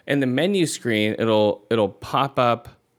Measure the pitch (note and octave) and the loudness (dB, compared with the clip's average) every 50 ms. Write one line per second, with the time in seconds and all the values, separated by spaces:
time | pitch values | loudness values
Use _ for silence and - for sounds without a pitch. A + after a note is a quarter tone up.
0 | _ - C#3 C#3+ C3+ B2+ B2 C3+ D#3+ F#3+ G3+ F#3+ E3 C#3 - - - A#2+ A2 G#2+ | _ -4 -2 -2 0 0 0 0 0 0 0 0 0 -2 -4 -6 -4 -2 0 0
1 | G#2+ G#2+ G#2+ - A2+ A2+ A2 G#2+ G#2+ G#2 - - - - A2+ A2+ G#2 G2 - - | 0 0 0 0 0 2 2 4 2 2 0 -2 -4 -2 0 0 0 0 -2 -8
2 | - - - C3+ C3+ C3+ - - B2 A#2+ A#2 A#2 - - - _ _ _ _ | -10 -4 -2 -2 -2 -2 0 0 0 0 0 -2 -4 -12 -20 _ _ _ _